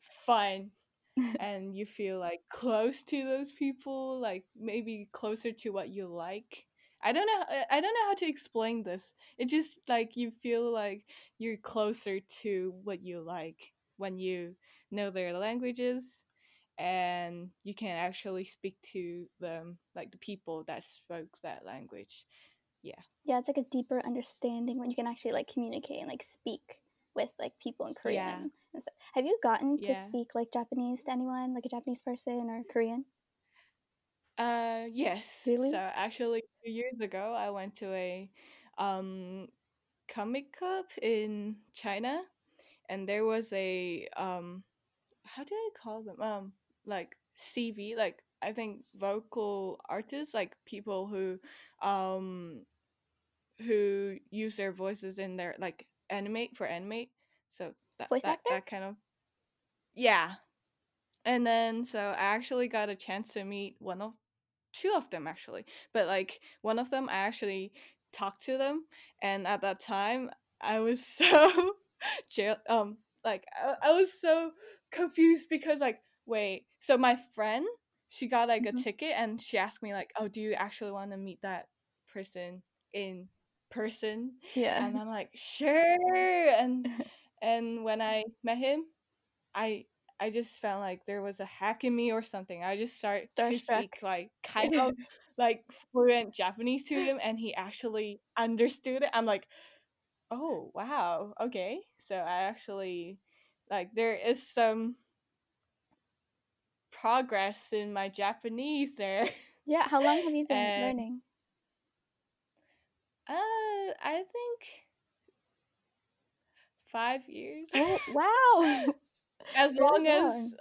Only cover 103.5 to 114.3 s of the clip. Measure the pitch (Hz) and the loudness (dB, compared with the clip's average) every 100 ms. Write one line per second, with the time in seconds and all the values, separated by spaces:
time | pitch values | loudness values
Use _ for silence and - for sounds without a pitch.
103.5 | _ - 202 185 220 226 208 226 269 - | _ -4 -4 -2 0 2 2 2 0 0
104.5 | - 226 220 226 247 _ _ _ _ _ | 4 4 4 -2 -4 _ _ _ _ _
105.5 | _ _ _ _ _ _ _ _ _ _ | _ _ _ _ _ _ _ _ _ _
106.5 | _ _ _ _ - 226 254 254 202 196 | _ _ _ _ -2 4 4 4 2 2
107.5 | 208 - 214 208 202 196 196 196 226 233 | -2 -4 -2 -2 -2 -4 0 -2 -2 -4
108.5 | 226 285 294 285 254 196 190 - - - | -4 0 0 0 -2 -2 2 0 -2 -14
109.5 | _ 294 320 - 285 285 311 349 294 294 | _ 0 2 6 6 8 6 4 2 2
110.5 | 208 208 202 254 254 226 247 - _ _ | 2 2 2 2 0 -4 -8 -12 _ _
111.5 | _ _ _ _ _ _ _ _ _ _ | _ _ _ _ _ _ _ _ _ _
112.5 | _ _ _ _ _ _ _ - 320 440 | _ _ _ _ _ _ _ -6 -2 0
113.5 | 440 427 403 392 - 277 330 370 | 0 0 0 -2 -4 -2 -2 -4